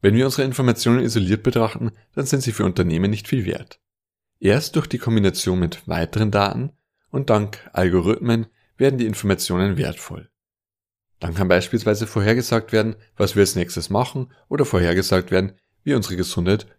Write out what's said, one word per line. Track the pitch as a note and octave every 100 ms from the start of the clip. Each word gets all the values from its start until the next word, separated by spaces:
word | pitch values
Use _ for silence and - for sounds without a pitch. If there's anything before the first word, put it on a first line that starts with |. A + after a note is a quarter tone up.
Wenn | G2+ A2
wir | C3
unsere | C3
Informationen | C3+ B2+ B2+ A2 - B2
isoliert | A#2+ A2+ F#2 G#2+
betrachten, | B2+ A#2+ A2+ - A2+ - _
dann | - C3+
sind | C#3+
sie | B2+
für | G#2+ G2
Unternehmen | F2+ F2+ D#2+ G2
nicht | G#2+ -
viel | C#3 F#2
wert. | - - - _ _ _ _ _ _
Erst | F#2+ A2+ D#3 -
durch | -
die | B2
Kombination | - A2+ G2 F2 - F#2
mit | F2 - -
weiteren | E2 E2 - G#2+
Daten | G#2 G2+ - C3 _ _ _ _
und | C3+ C3+
dank | G#2+ G#2 - -
Algorithmen | - F#2 F2+ F2 A2 A#2+ A#2 A2 _ _ _
werden | C3+ C3
die | A2+
Informationen | G#2 G#2 F#2+ - F2+ G2 F#2
wertvoll. | C#2+ D#2+ - - - _ _ _ _ _ _ _ _ _
Dann | F2
kann | E2 F#2+
beispielsweise | F2+ F2+ A#2 G#2+ G#2 A2
vorhergesagt | - G2+ A#2 A#2+ A#2 A2
werden, | A2 A2 G#2+ _ _
was | G2+ G#2
wir |
als | G2 F#2
nächstes | F2+ - -
machen, | G2 B2+ C#3 B2+ _ _
oder | -
vorhergesagt | - F#2 F2 F2 F#2+ F#2 F2+
werden, | F#2 F#2+ - _ _
wie | - C3+
unsere | G2 F2+
Gesundheit | F#2 - F2 G#2 -